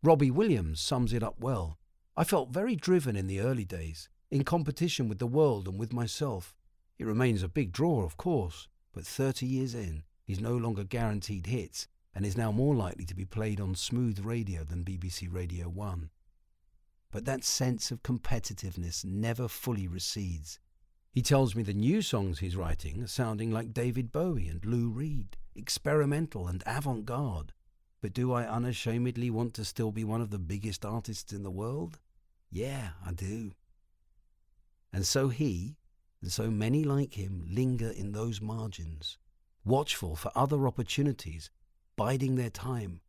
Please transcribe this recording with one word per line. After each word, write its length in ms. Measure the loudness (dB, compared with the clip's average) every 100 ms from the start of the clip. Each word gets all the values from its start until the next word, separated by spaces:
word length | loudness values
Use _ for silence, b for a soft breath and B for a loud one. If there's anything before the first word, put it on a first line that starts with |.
Robbie 300 | 8 8 8
Williams 480 | 6 6 4 2 -2
sums 320 | 0 2 2
it 120 | 2
up 180 | 0 -4
well. 360 | -2 -2 -2 -6 _ _ _ -2
"I 80 |
felt 280 | 4 4 2
very 260 | 0 0 0
driven 400 | 4 4 4 0
in 100 | 0
the 140 | 0
early 240 | 0 0 -2
days, 420 | -4 -6 -8 -14 _ _
in 140 | 0 4
competition 640 | 2 2 0 0 2 0
with 100 | 0
the 80 | 0
world 400 | 6 6 6 -2
and 100 | -4
with 140 | -2
myself. 640 | -2 -2 -2 -2 -4 -8 -18 _ _ _ _
It 60 |
remains 400 | -2 4 4 4
a 60 | 2
big 240 | 0 0
draw, 300 | 2 4 4
of 120 | 2 -2
course, 540 | 0 2 0 -6 -16 _ _
but 120 | -14 -10
thirty 400 | -2 0 0 0
years 280 | 0 0 -2
in, 300 | -4 -6 -8 _
he's 160 | -6 -4
no 160 | 0 0
longer 300 | 0 -2 -2
guaranteed 600 | 0 0 0 -2 -6 -2
hits 420 | -2 -2 -8 -12 _ _ -4
and 100 | -2
is 120 | 0
now 140 | 0
more 220 | 4 4
likely 320 | 4 2 -4 -6
to 80 |
be 120 | -6 -6
played 360 | -2 -2 -2
on 140 | -2 -2
Smooth 440 | -2 0 0 0
Radio 420 | -2 -2 -2 -4
than 200 | -4 -4
B 140 | -4 -4
B 100 | -4
C 200 | -6 -6
Radio 420 | -4 -4 -4 -6
one. 400 | -6 -6 -6 -8 _ _ _ _ _ _ _ _ _ _
But 140 | -6 -2
that 180 | -2
sense 480 | 0 2 2 2 -2
of 100 | -4
competitiveness 1040 | -2 -2 4 2 2 -6 -6 -4 -4 -4 -4
never 420 | 0 0 0 -2
fully 400 | -4 -2 -2 -2
recedes. 720 | -4 -4 -2 -2 -4 -6 -14 _ _ _ _ _
He 100 | -2
tells 340 | 4 6 6 2
me 60 |
the 140 | 0 2
new 260 | 4 4
songs 380 | 2 0 0 0
he's 160 | -2 -2
writing 480 | 0 0 -2 -6
are 40 | -6
sounding 440 | -2 -2 0 0
like 200 | -2 -2
David 400 | -2 0 0 -2
Bowie 360 | 0 0 0 0
and 180 | -2 0
Lou 240 | 0 0
Reed, 480 | 0 0 0 -2 -6 -10
experimental 920 | -10 -6 -2 2 4 4 2 0 -2 -4
and 160 | -4 -2
avant-garde. 880 | -2 0 -2 -2 -2 -2 -2 -6 -12 _ _ _ _
But 120 | -6
do 180 | 0 2
I 140 | 2 0
unashamedly 840 | 0 0 -2 0 0 0 0 -2
want 240 | 0 -2 -2
to 100 | -8
still 260 | -2 -2
be 120 | 0
one 180 | -2 0
of 100 | -2
the 80 | -4
biggest 440 | -4 -4 -4 -6 -4
artists 460 | -4 -4 -8 -8
in 120 | -8
the 80 | -6
world? 480 | -4 -4 -4 -6 -10 _ _ _ _ _
Yeah, 440 | -4 -4 -4 -6 -8 -8
I 80 |
do." 400 | -6 -4 -4 -8 -12 _ _ _ _ _ _ _ _ _ _ _ _ _
And 140 | -2 2
so 240 | 4 2
he, 480 | 2 0 0 -4 -8 _ _ _ _
and 120 | -6
so 180 | -2 0
many 340 | 0 2 2
like 300 | 2 2 0
him, 320 | -4 -6 -6 -4
linger 440 | 0 2 2 -2
in 200 | -2 -4
those 300 | -2 -2 -2
margins, 800 | -4 -4 -6 -6 -8 -6 -8 -8 _ _ _ _
watchful 520 | 2 4 4 -2 -2 -4
for 160 | -2 4
other 320 | 4 6 4
opportunities, 840 | 2 -2 2 2 2 -6 -10 -12 _ _ _ _ -2
biding 400 | 2 2 2 2
their 160 | 0
time. 500 | -4 -4 -2 -4 -8